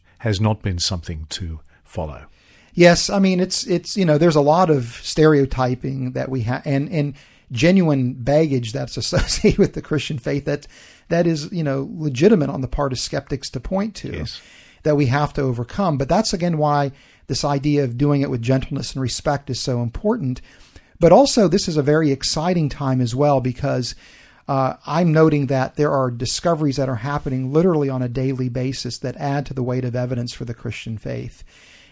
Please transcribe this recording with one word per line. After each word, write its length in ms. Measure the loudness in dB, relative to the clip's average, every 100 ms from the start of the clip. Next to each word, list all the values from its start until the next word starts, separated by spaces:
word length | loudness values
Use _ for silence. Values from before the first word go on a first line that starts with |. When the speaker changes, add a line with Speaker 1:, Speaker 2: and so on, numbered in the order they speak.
| _ _
Speaker 1:
has 220 | -2 0
not 220 | 0 0
been 160 | -2 -2
something 480 | -2 -4 -8 -10 -10
to 300 | -10 -10 -12 -16 _
follow? 440 | _ -10 -10 -10 -20 _ _ _ _
Speaker 2:
Yes, 360 | 4 6 6 2
I 100 | 2
mean, 220 | 2 2
it's, 240 | 0 -4 -2
it's, 300 | -2 -2 -2
you 80 |
know, 140 | 2 4
there's 160 | 6 6
a 40 |
lot 280 | 6 4 4
of 160 | 2 0 -10
stereotyping 1080 | -4 4 6 6 4 0 -2 -2 -6 -6 -6
that 160 | -6 -4
we 140 | -4
ha-, 200 | -2 -4
and, 240 | -2 -2 -2
and 240 | -2 -4 -6 -18 _ -10
genuine 600 | 2 4 6 4 2 0
baggage 580 | -2 2 2 2 0 -2
that's 240 | -6 -8 -6
<laughs> 0 |
associated 640 | -2 0 0 2 2 4
with 160 | 2
the 80 | -2
Christian 360 | -4 -4 -4 -6
faith 260 | -4 -4 -2
that, 200 | -6 -6 -20 -20 -20 -2
that 180 | 0 2
is, 240 | -2 -4
you 100 | -4
know, 260 | -4 -4 -6
legitimate 580 | -6 -6 2 4 4 2
on 120 | -4
the 60 | -4
part 240 | -2 -2
of 60 | -4
skeptics 500 | -6 -8 -8 -10 -8
to 100 | -10
point 340 | -6 -4 -4 -8
to 160 | -10
Speaker 1:
Yes. 280 | -8 -10 -12 -20 -20 -20 _
Speaker 2:
that 140 | 0 2
we 100 | 2
have 260 | 2 0
to 80 | -2
overcome. 560 | -2 -2 -4 -2 -2 0
But 100 | 0
that's, 240 | 0 0
again, 260 | -2 -2 0
why 320 | 0 0 -2 -6 _ _ -8
this 160 | -4
idea 400 | -2 0 0 0
of 120 | 0 0
doing 260 | 2 2
it 80 | 0
with 120 | -2
gentleness 500 | 0 0 0 -6 -6
and 80 | -6
respect 460 | -6 -4 -2 -2 -4
is 100 | -6
so 200 | -4 -2
important. 600 | -4 -4 -2 -2 -4 -6 -10 -20 -20 -20 _ 2
But 140 | 6
also, 340 | 8 6 4 4
this 200 | 2 0
is 80 | 0
a 60 |
very 280 | 2 4 2
exciting 580 | 0 -2 -2 0 0 -2
time 320 | -2 -2 0
as 140 | 0
well 260 | 2 2 2
because, 540 | 0 -2 -2 -2 -4 -10 -18 -20 -20 _ -4
uh, 260 | -2 0 -4
I'm 280 | -4 0 4
noting 340 | 6 6 4 0
that 300 | 0 -2 0
there 160 | 0
are 180 | 0 -2
discoveries 640 | -2 -6 -2 0 0 0 0
that 120 | -2
are 80 | -4
happening 560 | -4 -4 -4 -4 0
literally 360 | 2 2 2 0
on 140 | -2
a 60 | -4
daily 400 | -2 -2 -2 -4
basis 480 | -4 -4 -6 -8 -8
that 180 | -8 -6
add 300 | -4 -4 -4
to 80 |
the 80 | -4
weight 220 | -4 -2
of 100 | -4 -4
evidence 360 | -4 -4 -6
for 100 | -8
the 80 | -12
Christian 440 | -10 -10 -10 -10 -10
faith. 460 | -8 -8 -10 -14 -20 -20 -20 -20 -20